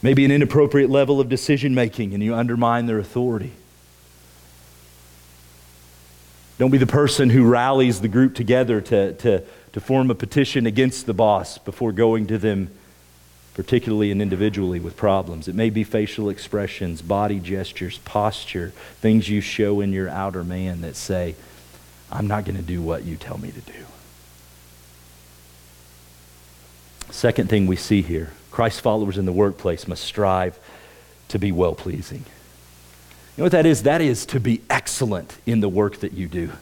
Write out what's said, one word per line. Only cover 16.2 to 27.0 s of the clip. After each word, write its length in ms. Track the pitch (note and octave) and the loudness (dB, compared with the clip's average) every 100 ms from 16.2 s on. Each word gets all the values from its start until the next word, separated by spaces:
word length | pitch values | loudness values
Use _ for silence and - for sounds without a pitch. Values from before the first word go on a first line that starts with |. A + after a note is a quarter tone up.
| G#2 | -6
expressions, 720 | G2+ - G#2 G2+ - F#2 D#2+ | -6 -6 -6 -6 -6 -8 -8
body 400 | E2 G2 G#2 G2+ | -4 -2 -2 -4
gestures, 560 | F2 F#2+ F#2+ - F2+ - | -6 -8 -8 -10 -10 -12
posture, 720 | - G#2 G#2 G#2 - F#2+ E2+ - - - | -6 -2 -2 -4 -10 -8 -8 -12 -20 -2
things 260 | A2 A2 G2+ | 2 2 2
you 140 | G#2 | -4
show 400 | G2 - G#2 G2+ | -4 -2 0 0
in 100 | G2+ | -2
your 160 | F#2+ F#2 | -4 -6
outer 380 | D2+ G2 F#2 F2 | -6 -6 -6 -8
man 340 | F2+ F#2 F2 | -6 -6 -6
that 160 | E2+ - | -10 -12
say, 400 | - F#2 F2 E2 - - - - - - - | -6 -4 -4 -8 -18 -20 -20 -20 -20 -20 -14
"I'm 180 | - G#2 | -6 -4
not 180 | G#2+ G2+ | -4 -4
gonna 160 | G2 | -8
do 200 | E2+ F2 | -6 -6
what 220 | E2 E2 | -4 -6
you 140 | E2+ D#2 | -8 -12
tell 200 | - - | -12 -12
me 140 | - | -12
to 80 | - | -14
do." 260 | - - - - - - - - - - - - - - - - - - - - - - - - - - - - - - - - - - | -18 -20 -20 -20 -20 -20 -20 -20 -20 -20 -20 -20 -20 -20 -20 -20 -20 -20 -20 -20 -20 -20 -20 -20 -20 -20 -20 -20 -20 -20 -20 -20 -20 -20